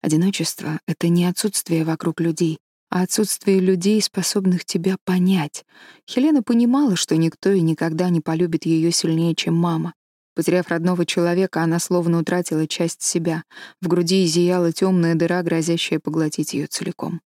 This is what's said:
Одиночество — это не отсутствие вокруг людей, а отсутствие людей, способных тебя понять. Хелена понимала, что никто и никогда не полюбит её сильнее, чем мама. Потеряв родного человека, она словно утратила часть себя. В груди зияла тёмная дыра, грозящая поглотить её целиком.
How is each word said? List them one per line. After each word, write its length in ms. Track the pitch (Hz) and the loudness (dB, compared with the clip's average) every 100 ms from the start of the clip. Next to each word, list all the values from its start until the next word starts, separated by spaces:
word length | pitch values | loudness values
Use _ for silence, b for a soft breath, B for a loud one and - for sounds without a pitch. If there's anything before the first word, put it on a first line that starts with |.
Одиночество — 760 | - 156 185 196 165 - - 156 - | 2 2 2 0 -6 -6 -8 -8 -6
это 200 | 165 170 | -2 2
не 180 | 175 175 | 2 2
отсутствие 580 | 175 214 - - 165 | 0 -4 -4 -2 -2
вокруг 360 | 160 160 170 156 | 0 -2 -4 -2
людей, 380 | 170 160 170 160 _ _ _ | -2 0 -2 -2 _ _ _
а 140 | 180 | -4
отсутствие 560 | 185 - 208 - - 190 | -2 0 -2 -2 2 2
людей, 420 | 185 185 190 214 | 2 2 2 0
способных 640 | - - 180 208 190 180 - | 0 -4 -2 0 0 0 -2
тебя 300 | 180 180 190 - | -2 -2 -2 0
понять. 600 | 185 180 190 147 - _ B B B - | 2 4 2 0 -8 _ B B B -6
Хелена 320 | - 294 294 | 0 2 2
понимала, 540 | 214 233 240 262 294 175 | 2 2 4 4 2 0
что 200 | - 160 | 0 2
никто 360 | 165 - 190 | 2 0 0
и 100 | 196 | 2
никогда 480 | 160 156 165 160 180 | 2 0 -2 0 0
не 120 | 170 | 0
полюбит 440 | 151 160 175 165 160 | 0 -2 0 -2 0
её 240 | 165 165 | 0 2
сильнее, 460 | 170 - 160 170 160 | 0 0 0 0 -2
чем 200 | - 165 | 0 0
мама. 380 | 170 165 165 - _ _ _ - | 0 -2 -6 -10 _ _ _ -4
Потеряв 320 | 165 175 175 | 0 0 0
родного 360 | 170 170 180 | -2 0 0
человека, 600 | 170 - 170 175 190 160 | 0 0 0 0 0 0
она 160 | 165 165 | 0 0
словно 400 | - 180 170 170 | 0 0 2 0
утратила 480 | 156 180 175 156 160 | 0 -2 -2 -2 -2
часть 340 | - 170 - | -2 -4 -4
себя. 420 | - 175 170 165 - B B B | -4 -2 -2 -4 -8 B B B
В 60 | 175 | 0
груди 360 | 175 175 190 175 | 0 2 2 2
зияла 440 | 165 175 180 170 | 2 2 2 0
тёмная 440 | 165 190 185 165 165 | 0 2 2 2 2
дыра, 260 | 170 180 | 0 0
грозящая 580 | 170 165 160 170 - 156 | 0 -2 0 -2 -2 -4
поглотить 540 | - 156 156 - 151 | -2 -2 -2 -4 -6
её 140 | - 151 | -6 -6
целиком. 540 | - 165 - 160 170 | -8 -8 -8 -10 -10